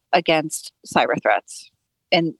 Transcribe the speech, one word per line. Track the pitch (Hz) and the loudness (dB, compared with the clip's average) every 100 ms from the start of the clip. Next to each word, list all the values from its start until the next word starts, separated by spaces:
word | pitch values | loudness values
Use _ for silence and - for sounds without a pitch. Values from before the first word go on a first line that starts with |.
| - | -2
against | - 170 160 156 - - _ - | -2 2 0 0 -8 -14 _ -4
cyber | 175 120 - | 0 2 2
threats | - 101 - - - _ _ _ - | 2 0 -2 -20 -20 _ _ _ -2
and | 175 165 - | 0 0 -4